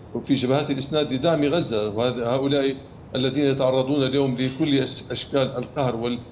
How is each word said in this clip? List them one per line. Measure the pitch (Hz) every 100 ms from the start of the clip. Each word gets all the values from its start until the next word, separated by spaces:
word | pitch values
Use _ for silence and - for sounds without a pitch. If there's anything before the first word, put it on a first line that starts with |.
| -
وفي | 120 127
جبهات | 131 123 139 143
الإسناد | 135 - 156 147
لدعم | 131 170 160
غزة، | 147 170 131 110 107 104
وهذا، | 127 120 117
هؤلاء | 135 139 143 139 135 - - -
الذين | 127 131 135 139
يتعرضون | 135 131 131 131 147
اليوم | 131 139 139 120
لكل | 131 131 156 139
أس-، | 127 - -
أشكال | 120 - 143 131 123
القهر | 120 151 127 113
وال-، | 120 120 -